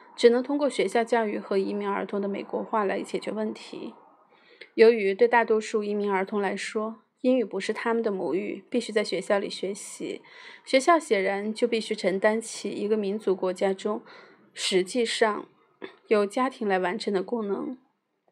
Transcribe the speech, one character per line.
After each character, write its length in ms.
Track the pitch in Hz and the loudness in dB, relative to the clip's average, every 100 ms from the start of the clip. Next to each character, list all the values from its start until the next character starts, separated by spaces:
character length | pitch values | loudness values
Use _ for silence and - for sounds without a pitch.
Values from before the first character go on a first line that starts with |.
| - - | -18 6
只 140 | 240 | 6
能 120 | 240 | 6
通 140 | 254 285 | 2 0
过 120 | 285 | 0
学 180 | 247 190 | 0 0
校 160 | 233 | 2
教 240 | 226 233 214 | 2 2 0
育 120 | 214 | -4
和 200 | - 196 | -2 0
移 140 | 196 | 0
民 160 | 202 202 | -2 -2
儿 180 | 196 190 | -2 -2
童 140 | 202 | -4
的 80 | 202 | -2
美 140 | 202 | -4
国 200 | 208 220 | -6 -6
化 220 | 202 220 | -2 0
来 180 | 196 196 | 0 -2
解 160 | - 190 | -4 -6
决 120 | - | -6
问 220 | 208 214 | -4 -6
题。 420 | 220 - - 233 - - _ _ _ _ - - | -6 -14 -14 -14 -16 -20 _ _ _ _ -20 -6
由 160 | - 226 | 6 8
于 240 | 233 196 | 8 0
对 120 | 196 233 | 2 4
大 160 | 240 | 4
多 160 | 226 220 | 4 0
数 240 | 214 220 | 0 -4
移 100 | 208 | -2
民 160 | 208 202 | -2 0
儿 140 | 190 | 0
童 160 | 196 208 | 0 -2
来 160 | 196 196 | -2 -4
说， 460 | - 220 220 220 _ _ | -6 -6 -6 -10 _ _
英 180 | 254 254 | 2 2
语 60 | |
不 140 | 202 196 | 0 -4
是 140 | 190 | -6
他 220 | 214 233 | -4 -2
们 80 | 233 | 0
的 80 | 226 | 0
母 240 | 190 160 | -2 -2
语， 300 | 175 208 196 - | -4 -4 -10 -4
必 100 | 240 | -4
须 140 | 226 | -2
在 100 | 214 | -2
学 180 | 208 170 | -2 -4
校 180 | 185 202 | 0 0
里 100 | 190 | 0
学 240 | - 190 | -6 -8
习， 480 | 202 - - - - - - - - | -8 -12 -12 -10 -10 -14 -20 -20 -18
学 140 | - 269 | 0 2
校 200 | 269 330 | 6 4
显 240 | 311 202 | 4 0
然 320 | 190 196 208 | 2 -2 -4
就 120 | 214 233 | -2 0
必 140 | 226 | 0
须 140 | 214 | -4
承 240 | 214 190 190 | -2 0 2
担 220 | 214 220 | 2 2
起 300 | 220 - 202 | -4 -8 -8
一 160 | - 208 | -4 -2
个 100 | 220 | 0
民 220 | 196 214 | 0 -2
族 160 | 202 | -2
国 180 | 185 185 | 0 -2
家 200 | 185 196 | 0 -2
中 300 | 190 214 220 - - - - _ | -2 -4 -6 -10 -20 -20 -20 _
实 300 | - - 190 | -8 0 0
际 240 | 185 254 226 | 0 0 0
上 420 | - 220 196 - _ _ - - - - | 2 2 0 -8 _ _ -20 -20 -12 0
由 180 | 214 202 | 2 2
家 240 | 254 262 | 0 -2
庭 180 | - 208 | -2 0
来 100 | 190 | 0
完 200 | 180 214 | 0 -2
成 160 | - | -2
的 80 | 190 | -2
功 240 | 190 233 202 | -2 -4 -4
能。 320 | 196 - 254 _ _ _ _ _ | -4 -6 -10 _ _ _ _ _